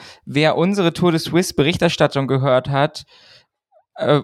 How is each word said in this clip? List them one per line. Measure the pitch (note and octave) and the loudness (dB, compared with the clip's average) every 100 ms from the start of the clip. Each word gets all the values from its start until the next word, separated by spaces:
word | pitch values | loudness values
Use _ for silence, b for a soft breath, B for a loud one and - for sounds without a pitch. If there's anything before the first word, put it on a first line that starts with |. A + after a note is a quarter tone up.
| B B | B B
Wer | - C3+ D#3 C#3 | -6 0 0 2
unsere | F3 G3+ E3+ | 0 0 0
Tour | D#3+ F3+ | 0 0
de | E3 | 0
Suisse | D3+ D#3+ F#3+ | 0 -2 0
Berichterstattung | - C3+ F3 E3+ - D3+ C#3 C3+ | 0 0 0 0 0 0 0 -2
gehört | C3+ C3+ B2+ C3+ | 0 2 0 0
hat, | C#3 D3 - - b b b b _ _ _ _ | -2 -2 -4 -20 b b b b _ _ _ _
äh, | - B2+ C#3+ | -6 0 0